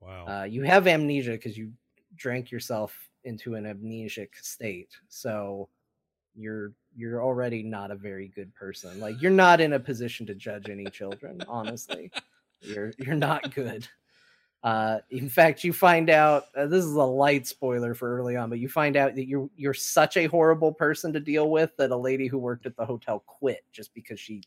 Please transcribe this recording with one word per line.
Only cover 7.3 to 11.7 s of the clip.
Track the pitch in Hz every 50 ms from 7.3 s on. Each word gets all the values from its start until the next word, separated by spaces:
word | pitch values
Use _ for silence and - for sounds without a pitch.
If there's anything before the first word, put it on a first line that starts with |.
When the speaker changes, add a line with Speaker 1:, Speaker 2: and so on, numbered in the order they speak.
| 127 123 123 120 117 113
Speaker 2:
not | 107 110 110 101 101 98
a | 104
very | 98 101 104 95 95 98 92
good | - 101 95 95 _
person. | _ 101 95 95 - - 87 90 101
Like, | 110 107 110 123
you're | 156 185
not | 190 190 185 175 175 165
in | 160 151 143
a | 131
position | - 147 127 113 120 117 - - 113
to | 107 101
judge | 101 - 110 104 104 98 104
any | 101 101 98 98
children, | - - 104 98 101 - 143 - - 180 -
Speaker 1:
<laughs> | -
Speaker 2:
honestly. | 120 117 110 110